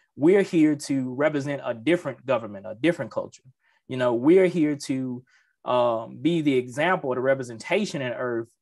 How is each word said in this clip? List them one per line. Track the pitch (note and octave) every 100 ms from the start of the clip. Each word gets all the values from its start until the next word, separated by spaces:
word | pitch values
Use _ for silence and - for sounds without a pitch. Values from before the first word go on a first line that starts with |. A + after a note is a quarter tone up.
| _ -
We're | D#3 G3+
here | F#3+ E3+ D3+
to | C#3+ - C3+ B2+
represent | B2+ D3+ D3 C#3 C#3
a | C3
different | A2+ B2 F3 D3 - B2+
government, | A#2+ A2 G2 G2+
a |
different | A2 D#3 E3 A2+
culture. | - G2+ - C3 _ _ _ -
You | B2+
know, | B2
we're | A#2 C#3 F#3 F3+
here | F3 D3+ C#3+ -
to | C3 C3 B2 - _ _ _ -
um, | B2 A#2+ A2+ A#2+ B2
be | D3+ E3+
the | D3
example, | C3 B2 A#2+ E3+ F#3 C#3
the | B2+
representation | C3+ C3+ A#2+ A2 - G3 G3+ D3+
in | B2+
earth | B2 B2 A#2 A2+ _